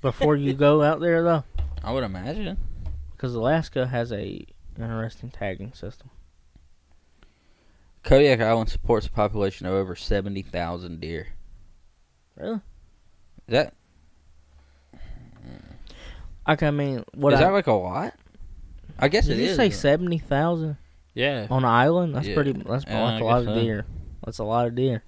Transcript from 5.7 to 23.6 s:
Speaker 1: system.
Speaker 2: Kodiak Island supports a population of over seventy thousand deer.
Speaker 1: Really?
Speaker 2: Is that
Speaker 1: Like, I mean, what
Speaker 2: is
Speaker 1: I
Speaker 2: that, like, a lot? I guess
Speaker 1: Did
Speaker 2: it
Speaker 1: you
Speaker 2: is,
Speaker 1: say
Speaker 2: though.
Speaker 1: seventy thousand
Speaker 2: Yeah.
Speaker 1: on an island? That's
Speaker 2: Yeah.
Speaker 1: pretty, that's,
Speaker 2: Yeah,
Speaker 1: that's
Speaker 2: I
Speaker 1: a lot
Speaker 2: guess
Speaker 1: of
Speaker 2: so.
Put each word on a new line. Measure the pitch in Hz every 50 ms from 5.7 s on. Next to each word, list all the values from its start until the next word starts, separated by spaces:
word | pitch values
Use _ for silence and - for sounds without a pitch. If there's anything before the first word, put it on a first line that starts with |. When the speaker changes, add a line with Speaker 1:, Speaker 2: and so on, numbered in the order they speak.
| -
Speaker 1:
system. | - - 98 - - - - _ - - - _ _ _ _ _ - - _ - _ _ _ - - _ _ _ _ - - _ _ _ _ _ _ _ _ _ _ _ _ - _ -
Speaker 2:
Kodiak | - 127 135 147 143 131 113
Island | 113 110 113 113 110 -
supports | - - - - 120 107 - -
a |
population | - 113 104 101 104 104 101 98 - - - 90
of | 95
over | 98 98 92 90
seventy | - - - 107 101 95 101 98 98
thousand | 92 - - 87 87 82 87 87 90 90 82 80
deer. | 80 80 82 82 - - - - - - - - - - - - _ _ _ _ _ _ _ _ _ _ _ -
Speaker 1:
Really? | - 208 226
Speaker 2:
Is | 208 - - - - - - _ _ _ _ - _ - _ - - _ -
that | 113 131 147 - - _ _ _ _ _ _ _ _ _ _ - - - _ _ _ - - _ _ _ _ _ - - - - - - - - - - - - - - - - - - - - - - - - - - - - - - - -
Speaker 1:
Like, | 156 151 165
I | 151
mean, | 147 147 143 139 135 123 - - -
what | - 143 143 143
Speaker 2:
is | 135
Speaker 1:
I | 156
Speaker 2:
that, | 180 196
like, | 202 - 143
a | 113
lot? | 101 90 90 90 147 175 - - _ _ - _ - - - - - - - - - - - - -
I | - 143
guess | 156 214 226
Speaker 1:
Did | - 131 113
Speaker 2:
it | -
Speaker 1:
you | -
Speaker 2:
is, | 381 -
Speaker 1:
say | 254 196
Speaker 2:
though. | -
Speaker 1:
seventy | - - 143 143 165 180 175 170 160
thousand | - - 143 139 151 170 175 165 160 156 147 - - _ _ - _ _ _
Speaker 2:
Yeah. | 120 123 143 143 123 104 110
Speaker 1:
on | 127 131 131
an | 120
island? | 113 120 127 151 165 180 180 165 143
That's | 131 151 190
Speaker 2:
Yeah. | 196
Speaker 1:
pretty, | 160 143 139 135
that's, | 135 - - 110 135 147
Speaker 2:
Yeah, | - 107 113 113
Speaker 1:
that's | 110 113
Speaker 2:
I | 110
Speaker 1:
a | 113
lot | 110 117 123
Speaker 2:
guess | 120 110
Speaker 1:
of | 107
Speaker 2:
so. | 117